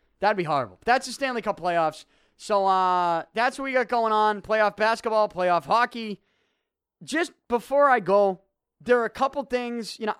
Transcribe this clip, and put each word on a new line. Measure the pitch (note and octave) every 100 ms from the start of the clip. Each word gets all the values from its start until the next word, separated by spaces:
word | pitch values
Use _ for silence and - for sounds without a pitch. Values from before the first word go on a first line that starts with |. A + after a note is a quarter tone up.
| _ -
That'd | G3+ G#3+
be |
horrible. | E3+ D3 A#2 F#2
That's | - B3+ B3+
the |
Stanley | A#3+ C4+ A#3+
Cup | G#3+ F#3+
playoffs. | E3+ E3+ D#3 D3+ - _ _ _
So, | - G#3 F#3+
uh, | F#3+ F#3 F3+ F3 E3 -
that's | A3 B3 C4
what |
we | C4+
got | B3+ A#3
going | B3 A3+
on. | G#3+ G#3+ G#3
Playoff | - A3 G#3 G3+
basketball, | G#3+ A3+ A#3 A3 G#3+
playoff | F3 F3+ E3+
hockey. | C#3+ G#3+ A#3+ A#3+ A3 G3 _ _ _ _ _ _ _ _
Just | D3 D#4 F4 _ -
before | A#3+ - C#4 C#4+
I | B3
go, | F3+ G3+ G3+ F#3 _ _ _ _
there | D3 B3
are |
a | A3+
couple | - C4+ C#4+
things. | C4 B3 A#3+ A#3+ G#3+ -
You |
know, | A3